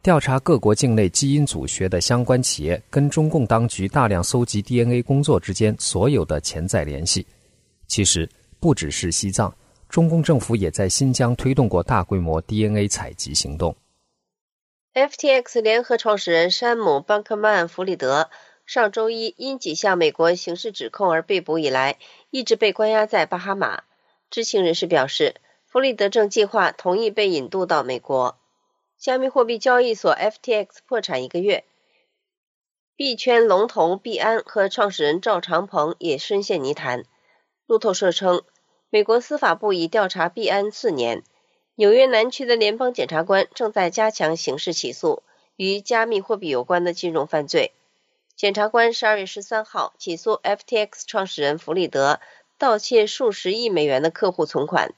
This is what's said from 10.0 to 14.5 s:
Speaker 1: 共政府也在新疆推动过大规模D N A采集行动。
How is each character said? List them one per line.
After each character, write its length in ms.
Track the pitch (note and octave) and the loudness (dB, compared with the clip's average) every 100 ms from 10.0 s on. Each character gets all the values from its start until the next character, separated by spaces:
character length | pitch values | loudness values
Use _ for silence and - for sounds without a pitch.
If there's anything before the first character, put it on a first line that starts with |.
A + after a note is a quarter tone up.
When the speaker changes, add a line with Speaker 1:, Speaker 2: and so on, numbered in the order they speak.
| E3 | 2
Speaker 1:
共 140 | E3 | 2
政 180 | D3+ C#3+ | 2 2
府 160 | - A#2 | 2 -2
也 140 | F2+ | 0
在 180 | - F#2+ | 0 -2
新 240 | - C3+ | 2 0
疆 240 | B2+ A#2+ B2 | 2 0 0
推 180 | C3 | 0
动 140 | C3+ A#2+ | 2 2
过 140 | F2+ | 0
大 200 | E2 A2+ | 0 -2
规 160 | F2+ G2 | 0 -2
模 220 | E2 D#2+ | 0 -2
D 240 | - G#2+ | -2 -2
N 100 | G#2+ | 0
A 140 | G#2 G2+ | 0 -2
采 240 | - - | -4 -8
集 220 | - - | -10 -6
行 240 | D2 - D2+ | -4 -4 -4
动。 180 | E2+ - _ _ _ _ _ _ _ | -4 -4 _ _ _ _ _ _ _